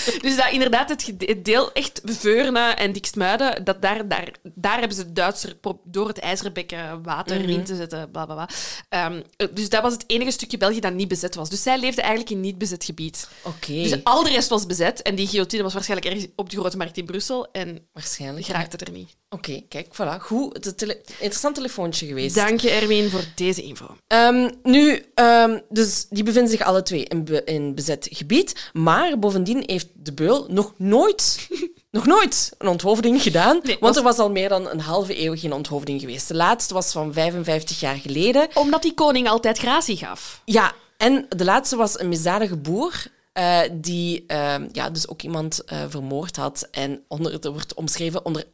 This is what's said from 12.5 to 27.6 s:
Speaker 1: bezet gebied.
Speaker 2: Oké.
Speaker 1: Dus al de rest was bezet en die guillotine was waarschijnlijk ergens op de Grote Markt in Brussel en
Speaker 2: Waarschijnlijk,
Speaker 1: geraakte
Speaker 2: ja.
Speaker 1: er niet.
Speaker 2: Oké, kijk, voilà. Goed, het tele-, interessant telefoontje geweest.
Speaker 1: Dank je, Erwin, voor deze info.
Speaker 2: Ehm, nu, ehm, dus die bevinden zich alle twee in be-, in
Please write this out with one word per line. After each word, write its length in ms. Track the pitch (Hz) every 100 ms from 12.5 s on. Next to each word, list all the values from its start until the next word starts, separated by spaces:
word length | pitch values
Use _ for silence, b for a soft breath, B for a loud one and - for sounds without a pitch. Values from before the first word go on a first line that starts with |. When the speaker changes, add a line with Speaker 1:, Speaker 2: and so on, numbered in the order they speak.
| 190
Speaker 1:
bezet 260 | 202 175
gebied. 440 | - 160 160 - - -
Speaker 2:
Oké. 300 | 175 165 - 147
Speaker 1:
Dus 220 | 170 139
al 180 | 240 269
de 80 | 320
rest 180 | 254 -
was 180 | 214 185
bezet 360 | 180 170 -
en 120 | -
die 120 | 196 196
guillotine 360 | 208 180 220
was 100 | 190
waarschijnlijk 380 | 196 190 190 180
ergens 160 | 202 185 -
op 140 | 196
de 60 | 196
Grote 200 | 185 190
Markt 200 | 165 185
in 80 |
Brussel 440 | 170 185 - 254 -
en 340 | 190 175 165 -
Speaker 2:
Waarschijnlijk, 540 | 160 - - 139 147 -
Speaker 1:
geraakte 300 | 175 165 170
Speaker 2:
ja. 40 | 175
Speaker 1:
er 120 | 180
niet. 180 | 180 _ _
Speaker 2:
Oké, 340 | 190 - 135 -
kijk, 180 | 143 165
voilà. 260 | - 165 180
Goed, 440 | - 226 277 -
het 140 | 196 190
tele-, 220 | 214 - -
interessant 480 | - 208 202 285
telefoontje 520 | 294 254 208 170 160 151
geweest. 280 | 135 135
Speaker 1:
Dank 260 | 180 208 226
je, 100 | 240
Erwin, 400 | 214 214 208 208
voor 140 | 185 160
deze 280 | - 180 175
info. 340 | - 135 - - -
Speaker 2:
Ehm, 440 | 226 233 247 247 247
nu, 420 | 254 269 294 269 -
ehm, 440 | - 240 233 226 220 -
dus 380 | 220 214 - -
die 120 | 208
bevinden 280 | 214 233 240
zich 100 | 220
alle 220 | - 190
twee 220 | 185 170
in 200 | - 170
be-, 200 | 160 151
in 300 | - 156